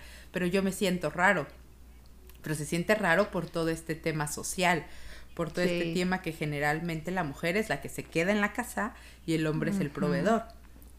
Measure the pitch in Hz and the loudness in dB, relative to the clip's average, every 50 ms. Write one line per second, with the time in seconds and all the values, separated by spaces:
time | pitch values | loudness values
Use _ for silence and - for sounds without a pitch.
0 | - - - - - - - 180 180 180 175 196 190 196 180 - 208 180 180 175 | -12 -16 -16 -16 -14 -8 -2 0 0 2 2 2 2 2 0 2 2 2 2 2
1 | 165 151 156 170 180 196 196 170 139 - - - - - - - - - - - | 0 -2 2 4 6 6 6 4 0 -4 -8 -16 -20 -20 -20 -20 -20 -20 -20 -20
2 | - - - - - - - - - 156 156 151 147 - 165 170 175 - 214 220 | -20 -20 -20 -20 -20 -20 -18 -10 -6 -4 -4 -4 -2 -2 -2 0 2 2 2 4
3 | 202 175 165 180 208 208 - 180 160 - - 170 165 165 165 160 - - 160 156 | 4 4 4 4 4 2 0 -4 -4 -2 -2 0 0 0 0 -2 -4 -6 -6 -2
4 | - 170 151 151 147 147 - - - - - 190 180 175 180 151 - - - - | -2 -2 0 0 -2 -2 -4 -6 -6 -4 0 2 4 4 4 4 0 -6 -10 -12
5 | - - - - - - - - 170 156 - 175 180 180 175 175 170 170 165 170 | -12 -12 -12 -12 -14 -10 -6 -4 -4 -2 0 0 2 2 2 2 0 0 2 2
6 | 180 185 185 185 - 165 156 - 160 151 147 143 147 147 151 160 170 175 160 160 | 2 2 0 0 -2 -4 -4 -2 -2 -2 0 2 2 2 2 2 0 -2 -4 -4
7 | 151 180 180 185 170 143 135 - - 165 175 214 214 - 139 - - 139 - - | -4 -2 -2 -2 -2 -2 -4 -2 0 0 2 0 0 0 -2 -4 -4 -6 -8 -10
8 | 127 - - 160 165 185 214 214 202 208 - - 226 - - 202 202 226 - - | -10 -2 0 2 2 4 4 4 2 2 0 -4 -6 -4 -2 -2 -2 -2 -4 -10
9 | - - - - - - 160 160 156 156 156 156 - - 202 196 185 143 - - | -16 -18 -18 -8 -2 0 0 2 2 2 2 2 0 0 2 0 0 -2 -2 0
10 | 196 175 175 - 175 202 226 220 - - - - - - - - - - - | 0 2 2 4 4 4 4 4 2 -4 -12 -18 -20 -20 -20 -20 -20 -20 -20